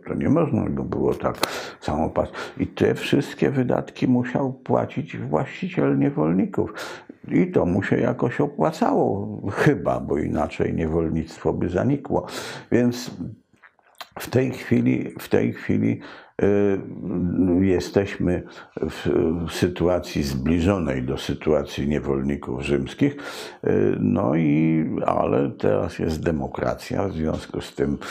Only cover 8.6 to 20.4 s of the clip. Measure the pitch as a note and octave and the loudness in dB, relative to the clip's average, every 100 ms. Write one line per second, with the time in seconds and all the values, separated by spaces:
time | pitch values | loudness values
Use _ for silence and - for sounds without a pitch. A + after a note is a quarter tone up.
8.6 | D#3+ D#3+ A#3 B3 B2 G2+ G#2 G#2+ G2 - | 0 2 2 2 2 0 -4 -6 -4 2
9.6 | - A#2 C#2+ B1+ - C#2+ E2 D#2 D2+ - | 4 4 2 -2 0 0 0 0 0 0
10.6 | F2 E2+ D#2+ D#2+ E2 D#2+ D#2+ - - D#2 | -2 0 0 2 2 0 -2 -2 -2 0
11.6 | F2+ F2 A2 C#3+ - F2 - - - - | 0 2 2 0 0 -2 -2 -8 -10 -12
12.6 | - A2 B2 A#2+ - - B2 A2 _ _ | 2 4 4 0 -6 -8 -10 -12 _ _
13.6 | - _ _ - - - - A#2+ C3 A#2+ | -20 _ _ -20 -16 -12 0 2 2 -2
14.6 | - A#2+ A#2+ B2+ - - - G2+ A#2 A2+ | 0 2 4 2 0 -8 2 2 2 -2
15.6 | - G#2 A2 A2+ - - - - G2 G2+ | 0 2 2 0 -6 -18 -14 0 4 4
16.6 | G2+ G2 - - F2 F2+ F2+ F2 F#2 F2 | 4 2 -4 -8 -6 -2 0 2 4 4
17.6 | F#2+ F2 - G2+ G2 - F#2 F2 F2 - | 4 4 2 2 0 0 0 0 -4 -16
18.6 | - - - - - F2 E2 E2+ E2 - | -16 -6 -6 -4 0 2 2 0 -4 0
19.6 | F#2 E2+ F2 F2 - E2 C#2+ C2+ | 0 2 2 2 -2 -4 -2 -2